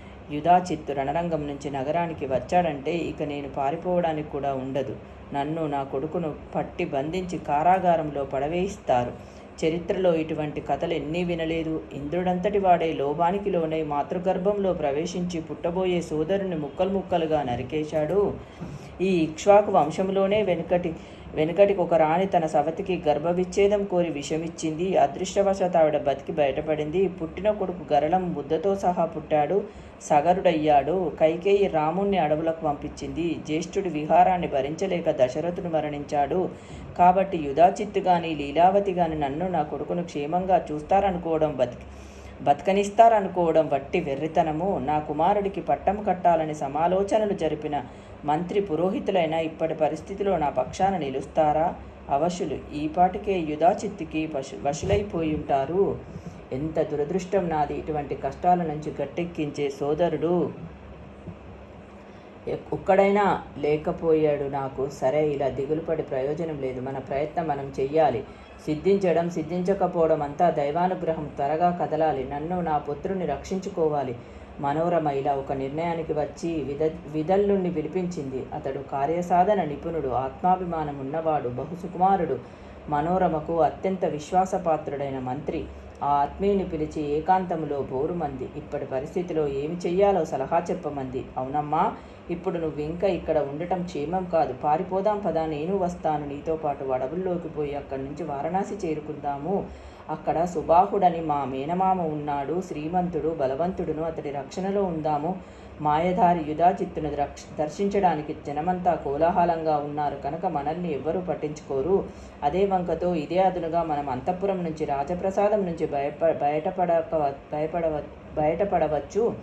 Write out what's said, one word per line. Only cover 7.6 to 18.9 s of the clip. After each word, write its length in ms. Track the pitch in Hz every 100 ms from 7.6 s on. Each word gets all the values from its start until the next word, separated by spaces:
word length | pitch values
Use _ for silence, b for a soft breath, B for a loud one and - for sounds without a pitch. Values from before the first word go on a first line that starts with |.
| 170 190 175 165 151 143
పడవేయిస్తారు. 880 | 135 135 143 175 196 - - 123 120 B B B B -
చరిత్రలో 600 | 160 170 170 185 180 165
ఇటువంటి 460 | 156 151 151 151
కథలు 320 | 151 139 165
ఎన్నీ 300 | 160 143 175
వినలేదు. 580 | 175 170 160 165 160 156 -
ఇంద్రుడంతటి 680 | 143 147 175 180 180 202 202
వాడే 340 | 185 170 165
లోభానికి 580 | 143 143 156 170 196 202
లోనై 320 | 175 160 160
మాతృగర్భంలో 880 | 151 143 139 180 185 185 196 208 190
ప్రవేశించి 680 | 160 147 143 175 185 175 170
పుట్టబోయే 600 | 160 147 170 180 185 175
సోదరుని 540 | - 156 156 196 190 160
ముక్కలు 340 | 147 - 190
ముక్కలుగా 540 | 196 175 175 160 156
నరికేశాడు. 880 | 127 120 127 156 151 156 151 196 196 - B B 160 B B